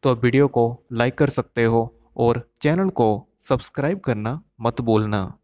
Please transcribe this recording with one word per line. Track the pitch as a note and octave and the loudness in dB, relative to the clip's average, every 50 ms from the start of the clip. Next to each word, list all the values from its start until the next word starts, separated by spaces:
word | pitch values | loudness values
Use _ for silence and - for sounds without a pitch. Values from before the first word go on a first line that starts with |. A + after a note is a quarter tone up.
| - | 2
तो | C#3 B2+ | 0 0
वीडियो | A2+ A#2 B2 A#2 C3+ C#3+ C#3 | 2 2 2 4 4 2 4
को | - B2 A#2 A#2 A#2+ - _ _ | 4 2 0 0 0 -6 _ _
लाइक | B2 A2+ A#2+ B2+ C3 - | -2 -2 -2 -2 2 0
कर | D3+ C#3 | 0 0
सकते | - - A#2+ _ _ B2 A#2 | 0 -4 -6 _ _ 0 2
हो | A2+ A2+ A#2 A2+ A#2+ _ _ _ _ _ | 2 2 2 0 -2 _ _ _ _ _
और | - B2+ A#2 A#2 A#2+ A#2 _ _ _ | -2 0 0 0 0 -4 _ _ _
चैनल | - D3 D#3 F3+ G3 F#3+ | -2 0 0 0 -2 -2
को | F#3 - A#2+ A2 G#2+ G#2 - _ _ _ | 0 2 2 2 2 -2 -6 _ _ _
सब्सक्राइब | - - C3+ B2 - - _ - C#3 D3+ F#3+ G3 | -4 -4 -4 -4 -4 -8 _ -6 -4 -4 -4 -4
करना | - C#3+ A#2+ G#2 G#2 A2 C3 D#3+ - _ _ _ | -4 -4 -4 -4 -4 -6 -8 -8 -12 _ _ _
मत | A2+ A#2 A#2 - | -4 -4 -4 -2
भूलना। | B2 A#2 A2 G#2+ G#2+ G#2+ G#2+ G#2 F#2+ F2+ - _ | 0 2 2 2 2 0 -2 -4 -4 -6 -10 _